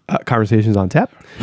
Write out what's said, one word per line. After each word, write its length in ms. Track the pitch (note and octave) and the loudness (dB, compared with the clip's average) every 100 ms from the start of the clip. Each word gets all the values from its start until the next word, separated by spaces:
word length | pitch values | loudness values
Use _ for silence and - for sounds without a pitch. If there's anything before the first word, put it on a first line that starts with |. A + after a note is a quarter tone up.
| - | -6
uh, 100 | - - | -6 -2
Conversations 500 | A#2 G#2+ A2+ A2 G2 | -2 2 2 2 0
on 120 | F#2 | 0
Tap, 220 | D#3 - - - - | 0 -2 -6 -18 -4